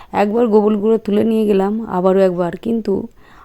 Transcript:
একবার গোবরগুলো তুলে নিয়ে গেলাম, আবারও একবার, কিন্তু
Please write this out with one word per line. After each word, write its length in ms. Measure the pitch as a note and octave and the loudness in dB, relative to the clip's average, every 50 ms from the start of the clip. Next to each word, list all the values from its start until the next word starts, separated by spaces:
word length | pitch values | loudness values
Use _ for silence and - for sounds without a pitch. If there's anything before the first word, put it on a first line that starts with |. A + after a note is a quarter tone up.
| - - - | -18 -8 -4
একবার 340 | F#3+ G3+ G#3 G3+ A#3 B3 | -2 -2 0 0 0 2
গোবরগুলো 520 | A#3 G3+ G#3+ G3+ G#3+ G#3+ G#3 G3 A3 A3+ G#3+ | 2 4 2 4 2 0 0 0 0 0 0
তুলে 260 | G#3+ - G3 G#3 A3 | 0 -2 0 0 0
নিয়ে 220 | A3+ A3 A3 A3 | 0 0 0 0
গেলাম, 400 | G#3 G#3 F#3+ F#3+ G3 G#3 A3 A3+ | 2 2 2 0 0 -2 -4 -6
আবারও 340 | - - F3+ F3+ F#3+ F#3 G3 | -4 -4 0 2 2 4 4
একবার, 360 | G3 F#3 F3 E3+ F3+ E3+ E3+ | 2 2 2 -2 -4 -4 -6
কিন্তু 500 | F#3 - A3+ A#3 A#3 G#3 - G3 G3 A3+ A3 - - - - - - - | -6 -6 -4 -4 -2 -2 -2 -4 -4 -6 -8 -14 -20 -20 -20 -20 -20 -20